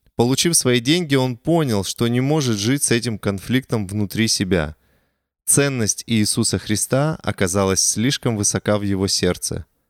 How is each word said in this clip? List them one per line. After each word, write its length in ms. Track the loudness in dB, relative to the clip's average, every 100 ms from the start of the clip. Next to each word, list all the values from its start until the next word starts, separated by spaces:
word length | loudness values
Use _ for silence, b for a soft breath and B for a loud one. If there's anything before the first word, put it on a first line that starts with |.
| _ 0
Получив 400 | 2 2 2 2
свои 240 | 2 2
деньги, 360 | 2 0 2 0
он 200 | 0 -2
понял, 480 | 0 0 2 0
что 240 | -2 -2 0
не 140 | 2
может 360 | 2 0 0 0
жить 260 | 0 0
с 80 | 2
этим 280 | 0 0 -4
конфликтом 680 | -4 -4 -2 -2 0 -4 -2
внутри 400 | -4 -2 0 0
себя. 480 | 0 0 0 0 -6 _ _ _ _ _ _ 0
Ценность 580 | 2 2 0 -2 -4 -2
Иисуса 500 | 0 2 0 -2 -2
Христа 600 | -2 -4 0 0 0 -2
оказалась 600 | -6 -2 -2 2 2 2
слишком 540 | 0 0 -2 0 -2 -2
высока 420 | -2 -2 0 0
в 40 |
его 260 | 0 0 0
сердце. 580 | 0 0 0 -4 -8 -10 _ _